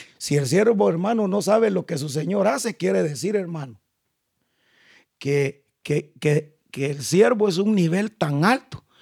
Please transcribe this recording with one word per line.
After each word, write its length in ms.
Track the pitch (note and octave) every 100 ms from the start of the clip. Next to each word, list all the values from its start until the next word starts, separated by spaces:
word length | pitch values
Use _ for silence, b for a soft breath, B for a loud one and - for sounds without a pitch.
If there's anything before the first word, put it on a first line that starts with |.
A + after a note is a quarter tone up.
| B B
Si 200 | - C#3+
el 100 | C3
siervo, 420 | E3+ G#3+ G#3 G3+
hermano, 400 | E3 F#3+ A#3 G3+
no 140 | G3+
sabe 280 | F3 A3 A3
lo 140 | F#3
que 140 | D3 E3
su 100 | D3
señor 380 | C3+ D#3+ G3+ G3
hace, 300 | C4+ A3 -
quiere 260 | F3+ F#3+
decir, 340 | E3 C3+ E3 G#3+
hermano, 440 | F3 E3 C#3 A2 _ _ _ _ _ _ b b b b b b b -
que, 480 | C#3+ C#3+ C3+ - _ _
que, 300 | - D3+ - -
que, 360 | D3+ D3+ - _ _
que 200 | - C#3
el 140 | C#3+
siervo 440 | A#2 F3 A#3 A#3 G#3
es 100 | E3+
un 160 | G3+
nivel 380 | G#3 E3 F3+ G#3+
tan 320 | - D3+ C#3+
alto, 400 | F3 C4 - - _ b